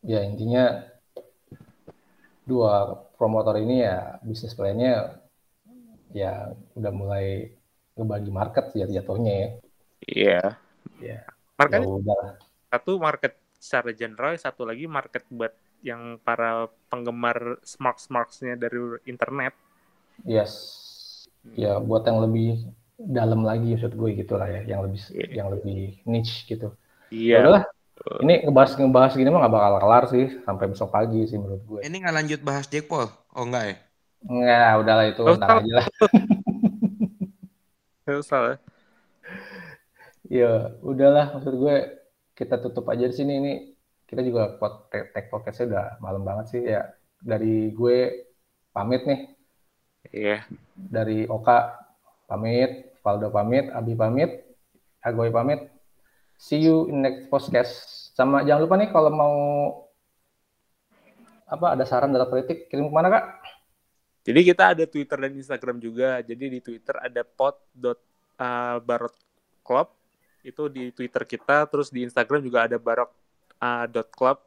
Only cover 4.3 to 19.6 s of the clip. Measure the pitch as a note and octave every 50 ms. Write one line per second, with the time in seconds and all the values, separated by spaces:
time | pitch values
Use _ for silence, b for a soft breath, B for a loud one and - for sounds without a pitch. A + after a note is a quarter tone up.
4.3 | A2 - - - - - G2 G2 G2+ A2 A#2+ C3 B2 A2 - - - - _ _
5.3 | _ _ _ _ _ _ _ G#3 A#3+ B3+ A#3+ - A3 G#3 _ _ G2 G2+ G2 F#2
6.3 | F#2 - - C#2+ - - - _ _ - G#2+ G#2+ G#2 G2 G2 G2 G2+ G2 G2 G2
7.3 | G2 F#2+ - - - _ _ _ _ _ _ _ _ - A2+ G#2+ G#2+ G#2 G#2 G2+
8.3 | G2 F#2 G#2 G#2+ - - - - - G#2+ F#2+ F2+ G2+ F#2 - - G#2 G#2+ A#2+ A2
9.3 | G2+ G2 G2+ - - - _ _ _ _ _ _ _ _ - - - - G2+ G2+
10.3 | F2+ F2 F#2 G2 - - _ _ _ _ _ - _ - A#2+ A#2 A2 A2 - -
11.3 | - _ _ _ _ _ C#3+ D3 - G3+ - G#2+ G2 G2 G2 G#2 G#2 G2 G2+ G2+
12.3 | G2 - _ _ _ _ _ _ - A#2+ - - F#3+ F#3+ E3 D#3 C#3+ C3+ - C3+
13.3 | - _ _ _ _ _ - - - C3 A#2 A#2+ A2+ A2 A2+ A2+ A2 G#2 B2 C#3+
14.3 | E3+ E3 - C#3 - _ B2 A2+ A2+ A#2+ D3+ E3 D#3 C#3 B2+ - _ B2 - _
15.3 | B2+ A#2 A#2 A2+ - _ _ _ _ _ _ B2+ A#2+ A#2 A#2 A#2 A#2 A2+ _ -
16.3 | A#2 A#2 A#2 A#2 A2+ A#2 A#2 A2+ _ _ _ _ - B2 A#2+ A#2+ A#2 A#2+ A#2+ A#2+
17.3 | A#2+ A#2+ A#2+ A#2+ B2 - _ - - _ C3+ B2+ A#2+ - - - C3+ B2 A#2 -
18.3 | - - - B2+ A#2+ A#2+ A#2+ A#2 A#2+ A#2+ A#2+ A#2+ A#2 - _ - B2 A#2+ - -
19.3 | C3 C#3+ C3 B2+ - _